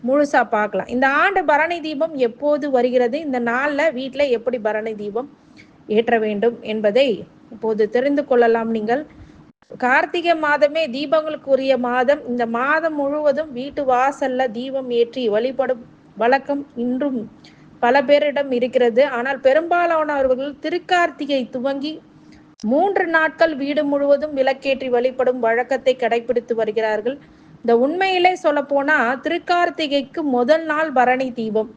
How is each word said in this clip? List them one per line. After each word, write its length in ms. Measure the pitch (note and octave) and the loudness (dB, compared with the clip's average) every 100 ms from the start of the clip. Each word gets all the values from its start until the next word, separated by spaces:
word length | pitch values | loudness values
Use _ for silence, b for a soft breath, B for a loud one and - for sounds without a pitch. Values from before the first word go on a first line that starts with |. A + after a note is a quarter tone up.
முழுசா 400 | A#3+ C#4+ C#4+ C#4+ A#3 | 2 2 2 2 2
பார்க்கலாம். 380 | G#3+ G#3 G3+ - | 0 -2 -4 -4
இந்த 200 | A#3+ C4+ | 0 2
ஆண்டு 360 | C#4+ F4+ F#4+ D#4 | 2 2 2 2
பரணி 340 | D4 E4 E4+ | 2 2 -2
தீபம் 360 | D#4 C#4+ D#4+ D4+ | -6 -4 -4 -2
எப்போது 500 | A#3+ A3 D4 D4 C#4+ | -2 0 -2 0 2
வருகிறது, 480 | B3+ B3+ B3 B3 C#4+ | 2 2 2 0 -2
இந்த 200 | D#4+ B3+ | -4 -4
நாள்ல 520 | A#3 A#3+ D4 C#4+ D#4+ | -2 -2 -2 0 -2
வீட்டுல 360 | B3 C4+ C4+ C#4+ | -2 -8 -2 0
எப்படி 300 | A#3 A#3 A#3+ | 0 -2 -4
பரணி 360 | G#3+ G#3+ A3 G#3+ | -2 -4 -6 -8
தீபம் 360 | G#3 G#3 C#4 - B B B B - | -8 -8 -8 -16 B B B B -2
ஏற்ற 280 | G#3+ A3+ A#3 | 0 2 2
வேண்டும் 400 | G#3+ G#3 A3+ A#3 | 0 0 0 -2
என்பதை 480 | - G#3+ G#3+ G#3+ C#4 F#3 - - - | -8 -2 0 2 2 0 -6 -20 -20
இப்போது 320 | A3 A3 G#3+ G#3+ | -8 -4 0 0
தெரிந்து 340 | B3 C4+ C#4+ C#4+ | 2 0 0 2
கொள்ளலாம். 460 | A#3+ A#3 A3+ A3+ | 4 4 2 0
நீங்கள் 320 | A3+ G#3+ B3+ D#4 B B B - _ _ - | -4 -2 -2 -4 B B B -20 _ _ -4
கார்த்திகை 560 | B3 C#4 E4+ F4 E4+ | 0 2 2 -2 0
மாதமே 480 | D#4+ D4+ D4 C#4+ D#4 D#4 | 0 2 2 2 2 -4
தீபங்களுக்குரிய 840 | B3 D4 D#4 D#4 D4+ - C4 C4+ B3+ | -4 0 0 0 -8 0 0 2 0
மாதம். 440 | B3 B3 B3 D4 B3 | 0 0 2 0 -2
இந்த 160 | A#3+ A#3 | -4 -2
மாதம் 500 | A3+ C4+ D#4 D#4+ D4+ | -2 0 0 0 -2
முழுவதும் 540 | C#4 D4 D4+ C#4 D#4+ | -2 0 0 0 -4
வீட்டு 300 | A#3+ C#4 D4 C4+ | -8 -8 -4 0
வாசல்ல 560 | B3 C4+ C#4+ C4+ B3+ C4 | 2 2 0 -4 -2 -2
தீபம் 380 | A3 C4 C4+ C4 | -4 -6 -6 -2
ஏற்றி 340 | A#3+ A#3 C4+ A#3+ | 0 0 0 0
வழிபடும் 520 | G#3 B3 C4 B3+ B3 - - _ - | 0 -2 -2 -2 -2 -6 -20 _ -2
வழக்கம் 440 | A3+ C4+ C4+ C#4+ C#4 A#3+ | 2 2 0 -6 -6 -6
இன்றும் 420 | A#3+ B3+ C#4+ B3+ G#3 - B B B - | -4 -2 -2 -4 -8 -16 B B B -2
பல 220 | A#3+ C4+ | 2 2
பேரிடம் 500 | C4+ D4 D4 C#4+ C#4 | 4 4 4 -2 -2
இருக்கிறது. 500 | B3 B3 B3 A#3+ A3+ C#4+ | -2 0 2 2 4 2
ஆனால் 320 | B3 B3+ C4+ | 0 -4 0
பெரும்பாலானவர்கள் 1120 | C4 D4 E4+ F4 E4+ E4 D4+ C#4+ C4 B3+ C#4+ C#4 | 2 2 2 0 2 2 0 0 0 0 -2 -6
திருக்கார்த்திகை 800 | D#4 E4+ - F4+ E4+ - C#4+ C#4 A#3 | -6 -6 0 0 0 -2 -4 -2 -2
துவங்கி 420 | B3+ C4 C#4 C#4+ D#4+ - - B B - _ | -4 -4 -4 -8 -10 -18 -20 B B -20 _
மூன்று 440 | G#3+ C4+ G4 F#4+ F4 | 0 2 2 0 0
நாட்கள் 480 | E4 D#4 D#4 E4 C#4+ | 2 0 2 0 0
வீடு 280 | C#4 D4 | -2 -2
முழுவதும் 500 | C#4+ C#4+ C#4+ C#4+ D4+ | 0 0 2 2 0
விளக்கேற்றி 560 | C#4 C4+ C4+ C#4 C4+ C4 | 0 0 0 -2 -2 0
வழிபடும் 500 | A#3+ B3+ B3+ B3 B3+ | 0 0 0 -2 0
வழக்கத்தை 560 | A3+ A#3 A#3+ C4+ C4 B3+ | 0 0 -2 -2 0 0
கடைபிடித்து 600 | A#3 A#3 A#3 A#3+ A3+ A3+ | 0 -2 -2 -4 -2 -4
வருகிறார்கள். 640 | A3 G#3+ A3 G#3+ A3 C#4 B B B B | -2 -2 -2 -2 -4 -8 B B B B
இந்த 180 | A#3 A#3 | 2 2
உண்மையிலே 560 | C4+ F4 F#4+ F#4 F4+ F#4 | 2 0 0 2 2 2
சொல்லப்போனா, 540 | E4 D4 C#4+ C#4+ C#4 D4+ A#3 C4 | 0 0 0 0 2 2 0 -2
திருக்கார்த்திகைக்கு 1040 | D#4 E4 - F4 F4 D#4+ D4+ C#4+ B3+ - | -4 -6 0 0 0 -2 -2 -2 -4 -6
முதல் 420 | D4+ B3 B3 D#4+ D#4+ | -2 0 4 2 2
நாள் 260 | D4+ D#4+ | -2 0
பரணி 380 | C4 A#3+ B3+ C4 | 2 2 2 -2
தீபம் 420 | A#3 A3 G#3+ A3 | -4 -2 -2 -4